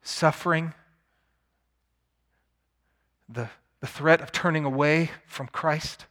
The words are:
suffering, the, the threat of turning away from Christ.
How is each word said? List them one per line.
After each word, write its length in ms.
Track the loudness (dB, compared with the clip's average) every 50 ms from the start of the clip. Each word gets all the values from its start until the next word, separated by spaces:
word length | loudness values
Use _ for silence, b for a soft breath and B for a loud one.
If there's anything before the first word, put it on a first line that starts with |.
| _
suffering, 680 | -10 -4 2 2 2 2 2 -2 0 0 0 0 -4 -8 _ _ _ _ _ _ _ _ _ _ _ _ _ _ _ _ _ _ _ _ _ _ _ _ _ _ _ _ _ _ _ _ _ _ _ _ _ _ _ _ _ _ _ _ _ _ _ _ _ _
the, 220 | -14 -10 -10 -8 -10 -12 _ _ _ _ _
the 60 | -14
threat 340 | -12 -10 0 4 4 4 4
of 100 | 4 -4
turning 320 | -6 -2 0 0 0 0 0
away 480 | -2 0 2 4 4 4 4 2 0 -4 -12 _
from 220 | _ -12 -12 -12
Christ. 580 | -10 -8 -2 0 0 0 0 -4 -8 -10 -12 -20 _